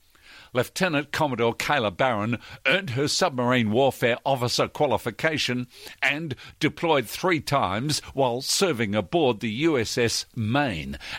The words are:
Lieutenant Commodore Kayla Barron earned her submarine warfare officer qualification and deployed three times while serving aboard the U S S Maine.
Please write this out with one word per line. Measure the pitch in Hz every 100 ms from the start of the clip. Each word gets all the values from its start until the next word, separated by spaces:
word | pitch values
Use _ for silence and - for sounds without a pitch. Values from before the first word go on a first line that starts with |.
| _ _ - - -
Lieutenant | 123 117 - 185 147 151
Commodore | - 151 117 117
Kayla | 117 - 147 104 87
Barron | 131 107 107 117 - - 131
earned | 180 190
her | 120 143
submarine | - 185 127 123 127 110
warfare | 110 135 - 123 117 143
officer | 135 120 - 117
qualification | - 147 107 123 101 160 156 - 123 123 - - -
and | 135 143 165 123 - -
deployed | 147 - 170 143 110
three | - 180 165
times | - 139 98 101 147 143 -
while | 135 131 120
serving | 139 - 196 120 107
aboard | 107 90 170 135 107
the | 117
U | 110 165 139
S | 107 -
S | 117 - -
Maine. | - 110 135 143 82 69 71 -